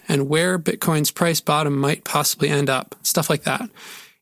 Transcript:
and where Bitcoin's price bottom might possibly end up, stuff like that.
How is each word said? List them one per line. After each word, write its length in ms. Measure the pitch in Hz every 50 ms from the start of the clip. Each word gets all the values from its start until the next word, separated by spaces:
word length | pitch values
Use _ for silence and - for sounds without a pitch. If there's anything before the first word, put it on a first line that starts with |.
| - -
and 200 | 160 143 139 139
where 300 | 151 160 170 185 185 180
Bitcoin's 540 | 160 - - - - - 160 151 151 - -
price 280 | - 180 170 160 -
bottom 380 | - - 151 151 156 147 143 139
might 240 | 139 143 156 - -
possibly 460 | - - 147 143 - - - 143 151
end 200 | 147 143 143 135
up, 280 | 135 127 - - - - -
stuff 260 | - - 170 151 -
like 140 | 156 - -
that. 260 | - 135 - 247 220 - - - - - - - - _ _